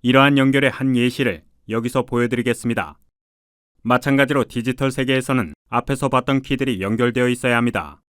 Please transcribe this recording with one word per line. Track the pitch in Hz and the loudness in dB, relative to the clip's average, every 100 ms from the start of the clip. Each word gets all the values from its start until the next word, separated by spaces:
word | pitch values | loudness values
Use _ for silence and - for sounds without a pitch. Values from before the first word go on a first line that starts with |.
이러한 | 123 131 139 139 | 4 4 6 4
연결의 | 135 139 135 | 4 2 0
한 | - 135 123 | 0 -2 2
예시를 | 123 120 123 85 _ _ - | 0 0 -4 -4 _ _ -6
여기서 | 113 120 131 | -4 -2 -2
보여드리겠습니다. | 120 120 120 120 120 117 120 110 78 - _ _ _ _ _ _ _ _ | -2 0 0 0 -2 -2 -2 -4 -6 -12 _ _ _ _ _ _ _ _
마찬가지로 | 117 123 143 139 131 131 117 | 0 2 4 2 2 2 0
디지털 | 120 117 123 135 | -4 -4 -2 -2
세계에서는 | 131 127 131 127 131 85 73 _ | -2 0 0 0 -2 -4 -10 _
앞에서 | 120 - 135 135 | -4 -2 -2 0
봤던 | 127 127 135 | 0 0 -2
키들이 | 131 131 131 101 | -2 -4 -2 -2
연결되어 | 95 113 123 120 123 | -2 0 0 2 0
있어야 | 123 127 120 | 0 0 2
합니다. | 120 104 76 73 _ | 0 -2 -8 -16 _